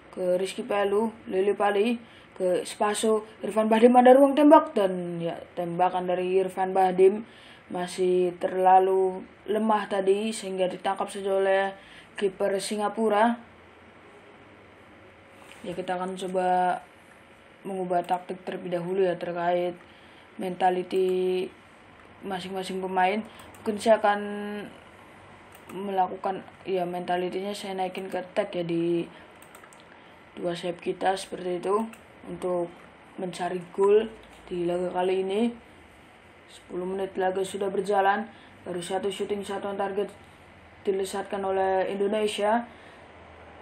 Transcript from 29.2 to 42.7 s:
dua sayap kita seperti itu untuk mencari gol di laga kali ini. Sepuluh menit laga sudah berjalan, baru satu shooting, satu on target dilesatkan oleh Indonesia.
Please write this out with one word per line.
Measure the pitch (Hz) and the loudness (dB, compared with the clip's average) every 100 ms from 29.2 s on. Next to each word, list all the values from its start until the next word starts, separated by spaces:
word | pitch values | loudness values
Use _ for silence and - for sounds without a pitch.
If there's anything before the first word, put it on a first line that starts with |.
| - - - - - - - - - - - - | -20 -20 -20 -20 -20 -20 -20 -20 -20 -20 -20 -8
dua | 180 | -6
sayap | 175 180 170 185 | -6 -8 -8 -8
kita | 185 185 190 | -2 -2 -2
seperti | - - 180 175 | -6 -10 -6 -6
itu | 185 208 226 - - - - | -2 -2 -2 -10 -20 -20 -16
untuk | 175 180 180 170 - - - - - | -8 -4 -2 -4 -10 -20 -20 -20 -10
mencari | 180 170 175 185 170 | -10 -6 -6 -6 -8
gol | - 196 208 226 - - - - | 0 4 4 2 -10 -20 -20 -10
di | 175 175 | -6 -4
laga | 175 180 | -2 -2
kali | 175 180 190 190 | -2 0 0 0
ini. | 202 233 233 - - - - - - - - - | 0 0 -2 -20 -20 -20 -20 -20 -20 -20 -20 -20
Sepuluh | - - 180 185 | -20 -12 -8 -6
menit | 190 190 - | -6 -6 -2
laga | 185 190 | -2 -2
sudah | 185 196 196 | -4 -4 -2
berjalan, | 202 190 202 196 208 226 - - - | -2 0 2 4 2 -4 -14 -20 -18
baru | - 175 170 | -10 -8 -6
satu | 190 202 | -4 -4
shooting, | 190 202 202 | -6 -6 -6
satu | 196 196 202 | -6 -8 -6
on | 202 | -4
target | 196 196 190 - - - - - - - - | -4 -4 -6 -8 -20 -20 -20 -20 -20 -8 -4
dilesatkan | 190 190 196 196 196 | -2 -2 -6 -6 -4
oleh | 190 190 190 190 185 | -2 0 2 2 0
Indonesia. | 196 202 214 214 208 208 233 - | 0 0 0 -2 0 2 2 -2